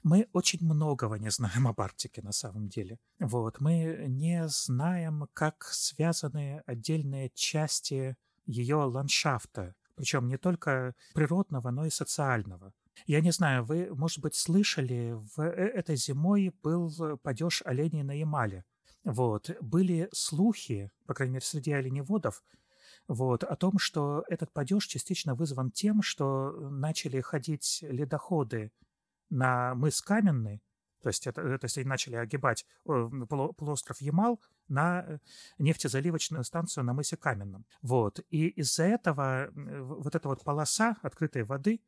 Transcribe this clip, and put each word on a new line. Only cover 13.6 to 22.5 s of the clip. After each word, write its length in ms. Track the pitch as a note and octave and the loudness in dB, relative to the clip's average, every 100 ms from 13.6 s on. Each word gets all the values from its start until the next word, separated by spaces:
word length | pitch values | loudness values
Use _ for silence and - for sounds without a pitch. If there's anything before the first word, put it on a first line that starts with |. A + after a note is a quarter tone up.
вы, 300 | A#2 D#3+ F3+ | 2 -2 -2
может 260 | D3+ E3 - | -2 -2 -2
быть, 140 | D3+ | -4
слышали, 760 | - - F3+ G3+ - C3 B2 A#2 A#2 G#2+ - | -2 4 4 4 2 0 0 -2 -4 -8 -4
в, 40 | |
э, 300 | D#3+ F3 F#3+ B3 | -2 0 0 0
этой 180 | E3+ C#3+ | -2 -2
зимой 560 | - C#3 E3 G3+ F#3+ - | 0 0 4 4 2 0
был 540 | D#3 E3+ E3+ D#3 D#3+ D3 | -2 0 -2 -4 -4 -4
падёж 400 | D3+ B2 E3+ - - | -4 -2 0 -2 0
оленей 360 | B2+ D#3+ D#3 | 0 2 0
на 100 | C#3 | -2
Ямале. 520 | C#3+ D#3 D3+ A2 G2 - _ _ _ | -2 -2 0 0 -2 -14 _ _ _
Вот. 460 | G3+ A#2 B2 G#2+ - F3 | -4 2 4 2 -2 -10
Были 480 | C#3+ D#3+ F#3+ E3+ E3 | 0 4 4 2 0
слухи, 760 | - - D3+ G#3+ G#3+ - G#2 G2+ _ - | -2 -2 4 4 2 -2 -4 -4 _ -8
по 80 | |
крайней 200 | C3+ C3 | -2 -2
мере, 100 | C3 - | -2 -4
среди 260 | D#3 C3 | -4 0
оленеводов, 680 | C#3+ C3 C3+ C3+ G#3+ B2+ - _ | 0 0 -4 0 0 0 -4 _